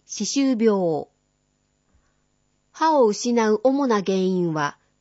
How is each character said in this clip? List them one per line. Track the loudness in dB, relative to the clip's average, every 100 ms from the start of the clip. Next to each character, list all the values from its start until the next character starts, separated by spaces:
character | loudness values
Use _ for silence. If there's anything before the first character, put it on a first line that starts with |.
| -16
歯 | -8
周 | -6 -2 0
病。 | 2 2 2 0 -4 -8 _ _ _ _ _ _ _ _ _ _ _ _ _ _ _ _
歯 | -2 0 4
を |
失 | 2 0 -2 0 2
う | 2
主 | 0 0 0
な | 0
原 | 0
因 | -2 0 0 -2
は、 | -2 -4 -8 _ _